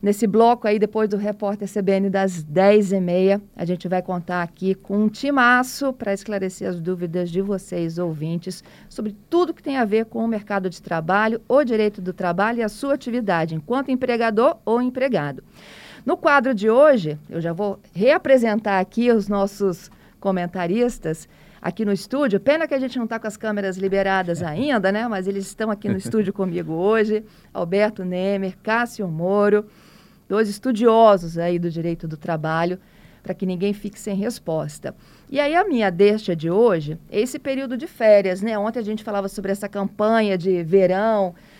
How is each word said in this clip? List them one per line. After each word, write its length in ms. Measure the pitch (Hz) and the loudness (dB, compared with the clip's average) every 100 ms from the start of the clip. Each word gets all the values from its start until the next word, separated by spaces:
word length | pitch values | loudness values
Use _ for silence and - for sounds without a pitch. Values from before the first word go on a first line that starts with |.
Nesse 280 | 196 202 226 | 0 0 2
bloco 400 | 202 233 240 220 | 4 4 4 0
aí, 100 | 208 | 0
depois 300 | 208 220 220 | 0 0 -2
do 80 | 202 | -2
Repórter 500 | 208 208 208 208 196 | -4 -4 -4 -4 -6
C 160 | 214 | -4
B 100 | 196 | 0
N 180 | 190 196 | 0 0
das 320 | 190 190 180 | 0 0 -2
dez 500 | 156 151 196 214 202 | -4 2 6 6 4
e 80 | 196 | 0
meia, 400 | 180 175 190 202 202 - | 0 2 2 2 -2 -8
a 80 | |
gente 240 | 170 180 180 | -4 -4 -2
vai 140 | 185 | -4
contar 400 | 180 180 175 180 | -2 -8 -4 -6
aqui 320 | 170 - 185 | -6 -4 -4
com 240 | 190 - 202 | -4 -2 0
um 100 | 214 | 0
timaço 840 | 214 277 285 240 247 254 - 277 | 0 -2 2 4 4 2 -2 -4
pra 200 | 262 - | -4 -4
esclarecer 560 | 196 208 202 190 185 196 | -4 -4 -4 -4 -6 -6
as 120 | 175 | -6
dúvidas 500 | 165 180 175 175 175 | -4 -4 -4 -4 -2
de 100 | 170 | -2
vocês, 580 | 196 196 - 175 165 165 | -2 -4 -6 -6 -4 -4
ouvintes, 640 | 175 156 160 170 180 170 - - - | -4 -4 -4 -6 -6 -14 -16 -20 -18
sobre 260 | - 214 202 _ | -10 -10 -10 _
tudo 260 | 339 339 | 0 0
que 80 | 339 | -4
tem 140 | - 269 | -6 -2
a 80 | |
ver 220 | 220 214 226 | 0 0 -2
com 180 | 226 | -4
o 40 | 226 | -4
mercado 420 | 220 208 202 185 | -4 -4 -4 -4
de 100 | 170 | -8
trabalho, 600 | - 165 160 196 220 226 - | -6 -6 0 2 2 -2 2
o 160 | 254 | 2
direito 360 | 269 220 214 208 | 2 2 0 -2
do 120 | 180 | -10
trabalho 460 | 180 185 175 208 233 | -4 -2 0 0 0
e 40 | |
a 60 | 220 | -4
sua 260 | - 277 | -4 -4
atividade 600 | 277 254 240 208 175 160 | -2 -2 -4 0 0 0
enquanto 360 | 160 147 247 269 | -4 -4 -4 -2
empregador 680 | 254 254 233 226 214 262 339 | -2 0 0 0 2 2 2
ou 160 | - 233 | -2 0
empregado. 640 | 247 254 269 208 147 160 - - - - - - - | 0 -2 -2 0 -2 -8 -16 -20 -20 -20 -20 -10 -4
No 100 | 359 | 0
quadro 380 | 330 285 254 | 4 4 4
de 160 | 226 214 | 0 2
hoje, 480 | 226 302 262 156 151 - | 6 6 6 2 -6 -8
eu 120 | 165 | -6
já 120 | 165 | -4
vou 280 | 165 208 196 _ | -4 -6 -6 _
reapresentar 880 | 165 226 330 320 262 226 214 214 196 | 0 2 2 4 4 4 0 0 0
aqui 320 | 185 - 240 | 0 0 2
os 180 | 226 196 | 2 2
nossos 600 | 202 196 - 196 175 - - - _ | -2 -2 0 -2 -2 -10 -20 -20 _
comentaristas 1080 | 196 185 175 185 170 208 240 233 160 160 - - - - | -4 -2 -4 -4 -2 0 0 -2 -8 -8 -10 -20 -20 -8
aqui 240 | - 175 | -8 -4
no 80 | 214 | -2
estúdio. 460 | 202 - 269 285 196 | -2 -2 -2 0 2
Pena 300 | - 311 320 | 2 0 0
que 40 | |
a 60 | 277 | -2
gente 200 | 262 254 | -2 -4
não 60 | 226 | -6
tá 120 | 226 | -6
com 80 | 220 | -8
as 100 | 208 | -8
câmeras 400 | 220 208 196 185 | -6 -4 -4 -2
liberadas 680 | 190 196 196 190 180 170 | 0 0 2 0 0 -4
ainda, 480 | 170 151 285 247 185 | -4 -4 0 2 2
né? 160 | 208 240 | 0 -2
Mas 180 | 202 185 | -4 -4
eles 180 | 196 | -6
estão 280 | 196 - 220 | -8 -6 -4
aqui 160 | 208 208 | -4 -2
no 100 | 196 | -4
estúdio 340 | 233 226 190 | -2 -2 -2
<laughs> 0 | |
comigo 400 | 202 185 170 165 | -2 -4 -4 -4
hoje. 520 | 160 190 220 214 214 214 - - | -2 2 2 2 0 -4 -20 -14
Alberto 520 | - 175 196 208 208 | -8 -2 0 0 -2
Nemer, 520 | 180 180 190 202 190 185 | -6 -4 -2 -2 -4 -8
Cássio 440 | - 226 240 - 190 | -4 -2 -2 -6 -6
Moro, 580 | 156 175 202 208 208 208 - - - - _ _ | -4 0 2 4 2 0 -18 -20 -20 -20 _ _
dois 220 | 196 220 | 0 0
estudiosos 880 | 202 262 220 233 226 226 196 170 165 | -2 -4 2 4 8 8 6 0 -4
aí 220 | 170 180 | -2 0
do 100 | 175 | -2
direito 400 | 165 170 165 165 | -4 -4 -4 -8
do 80 | 156 | -10
trabalho, 640 | - 160 156 160 170 180 _ _ - - | -6 -4 -2 -2 -2 -4 _ _ -20 -20
pra 120 | - | -12
que 100 | 185 | -6
ninguém 300 | 185 180 196 | -4 -2 -2
fique 240 | 208 208 - | -4 -8 -12
sem 180 | - 196 | -6 -4
resposta. 800 | 214 240 - 160 156 - 143 - - - - | -4 -6 -6 -4 -6 -10 -14 -14 -20 -20 -8
E 100 | 269 | -2
aí 160 | 285 | 0
a 100 | 330 | 2
minha 260 | 403 262 208 | 2 2 0
deixa 440 | 170 202 220 214 | 4 4 4 -2
de 140 | 165 165 | -4 0
hoje 480 | 185 233 175 147 160 - | 4 4 4 -2 -10 -6
é 100 | 196 | -4
esse 180 | 247 294 | -4 -4
período 380 | 285 269 269 247 | -6 -4 -4 -8
de 100 | 320 | -10
férias, 540 | - 220 208 190 185 | 0 6 6 6 0
né? 160 | 214 214 | -2 -2
Ontem 200 | 208 240 | -2 -4
a 60 | |
gente 200 | 208 214 | -6 -6
falava 240 | - 202 196 | -4 -4 -4
sobre 240 | 202 190 | -6 -4
essa 160 | 196 202 | -4 -4
campanha 720 | 202 196 - 214 226 214 190 | -4 -6 0 2 4 2 0
de 240 | 175 180 | 0 0
verão 720 | 165 196 185 185 220 214 190 175 - - | 4 4 4 4 2 2 0 -4 -20 -20